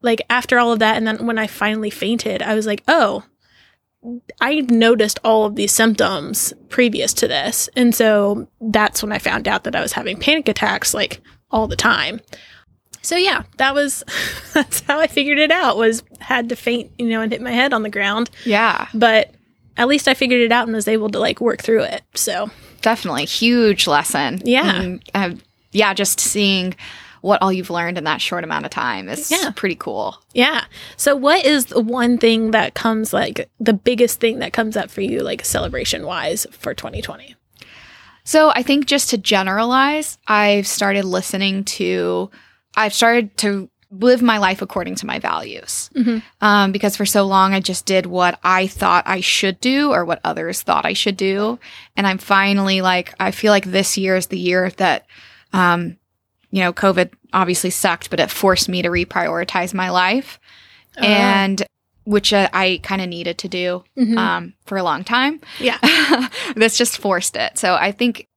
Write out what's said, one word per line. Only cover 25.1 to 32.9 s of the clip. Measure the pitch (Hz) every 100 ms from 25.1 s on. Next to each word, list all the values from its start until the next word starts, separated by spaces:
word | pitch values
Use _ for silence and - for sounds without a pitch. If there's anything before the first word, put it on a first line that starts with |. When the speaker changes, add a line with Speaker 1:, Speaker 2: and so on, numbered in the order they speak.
| 196
Speaker 2:
uh, | 185 175 _ _ _
yeah, | 196 214
just | 190 202 -
seeing | - 208 202 190 185 175 - - - -
what | 180 202
all | 190
you've | 185 180
learned | 170 170 180
in |
that | 156 151
short | - 175
amount | 165 156 143
of |
time | - 120 98 92
is | 127 190
Speaker 1:
Yeah. | 339 330 -
Speaker 2:
pretty | 190 165
cool. | - 101 101 - _
Speaker 1:
Yeah. | 240 262 294 - - - -
So | - 277
what | 277 359 285
is | 294 240
the | -
one | 220 247 240 240
thing | 226 226 220
that | 220 - -
comes, | 233